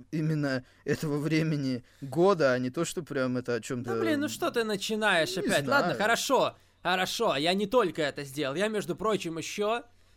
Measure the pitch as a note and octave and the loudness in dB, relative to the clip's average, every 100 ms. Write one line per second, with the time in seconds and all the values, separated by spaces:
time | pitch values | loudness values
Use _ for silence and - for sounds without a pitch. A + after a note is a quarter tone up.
0 | B2 D#3+ D#3 D#3 C#3+ C3 - _ - D3 | -8 -4 -2 0 -2 -4 -6 _ -4 -2
1 | D#3+ D3 D3+ D#3 D#3+ D3 C3 B2 - _ | -2 -2 0 0 2 0 -2 -4 -8 _
2 | C#3 D#3 F#3+ F3+ C#3 B2 B2+ C#3+ E3 F#3 | -4 2 4 6 4 2 0 -2 -4 -6
3 | D3+ C#3 B2+ B2+ B2 A#2+ - B2 A#2+ A2+ | -6 -2 -2 -2 -2 -4 -4 -6 -4 0
4 | - D4 D4 - E4+ A#3 A3 G3+ - A3 | 0 0 -2 -4 -2 -2 -2 -2 -2 0
5 | G#3+ F3 D3+ - G4 E3 C#3+ C#4 F3+ F#3+ | 2 2 2 -2 0 0 2 2 2 0
6 | G#3+ A#3 - A#3+ C#3+ - - _ E3+ F#3 | 2 2 2 2 2 -2 -18 _ -2 0
7 | F#3 - G#3+ C#3+ D#3+ F#3+ G3+ B3+ F#3 D#3 | 0 0 0 2 2 2 2 4 2 0
8 | C#3+ D3 C#3 C3+ C3+ D3 G#3+ G#3 D3+ D3+ | -2 -2 -8 -4 -2 0 -2 -2 -4 -2
9 | G#3+ G3+ E3+ D#3+ - - G#3 A#3 - - | 0 0 -2 -6 -6 -4 -2 -2 -6 -20
10 | _ | _